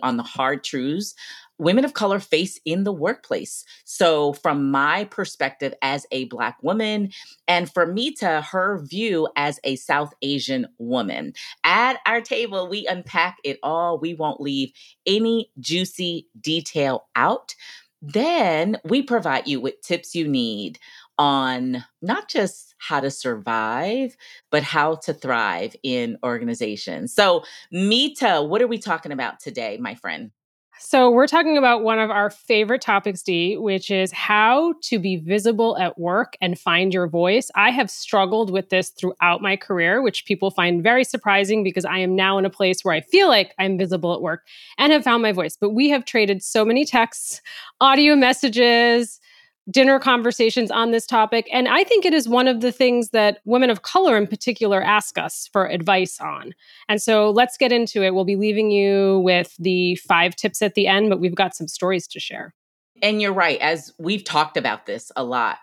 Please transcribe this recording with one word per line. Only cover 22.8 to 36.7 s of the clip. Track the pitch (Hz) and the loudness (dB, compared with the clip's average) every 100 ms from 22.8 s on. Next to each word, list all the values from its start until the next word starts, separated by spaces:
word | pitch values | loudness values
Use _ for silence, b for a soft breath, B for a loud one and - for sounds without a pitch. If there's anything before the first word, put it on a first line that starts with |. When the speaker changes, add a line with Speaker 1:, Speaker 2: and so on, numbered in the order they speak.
| - 147 | -6 -4
Speaker 1:
to | 139 | -4
survive, | 135 127 113 101 113 110 120 175 240 262 - B B _ | -4 -6 -6 -4 -4 -2 -4 -4 -4 -6 -8 B B _
but | 151 | -4
how | 139 156 151 160 | -2 0 0 0
to | - | -6
thrive | 147 139 120 104 87 107 - | -8 -4 -2 0 -2 -6 -8
in | 135 127 117 117 | -6 -4 -4 -6
organizations. | 123 120 117 117 110 107 - 78 107 | -6 -4 -6 -4 -6 -6 -10 -10 -4
So, | - 196 175 B B B | 0 2 2 B B B
Mita, | 170 196 233 285 294 240 165 | -4 0 0 -2 -2 0 0
what | 151 202 | 0 0
are | 247 | 0
we | 226 | -2
talking | 208 160 156 | -6 -6 -6
about | 139 117 - | -8 -8 -10
today, | - 123 113 107 | -12 -10 -8 -8
my | 120 | -10
friend? | 101 95 78 110 _ _ _ _ _ | -10 -10 -10 -12 _ _ _ _ _
Speaker 2:
So | - 269 247 | 0 4 6
we're | 240 285 | 6 4
talking | 320 320 302 | 4 2 4
about | 254 240 | 4 2
one | 220 220 | 2 0
of | 220 | 0
our | 208 202 | 0 -2
favorite | - - 220 214 254 | -4 0 2 2 0
topics, | - 202 208 185 | 0 0 0 -6
Dee, | - 170 175 208 | -4 -2 -2 -2
which | 214 190 - | -2 -4 -2
is | 196 185 | -2 -2
how | - - 208 220 262 339 320 | -4 0 4 4 4 2 -2
to | - 226 | -4 -4
be | 185 185 | -2 -4
visible | 160 208 208 220 226 165 | -2 0 0 2 0 0
at | 180 - | -4 -4
work | 170 190 247 - | -2 -2 -2 -4
and | 185 175 | -4 -2
find | - | 0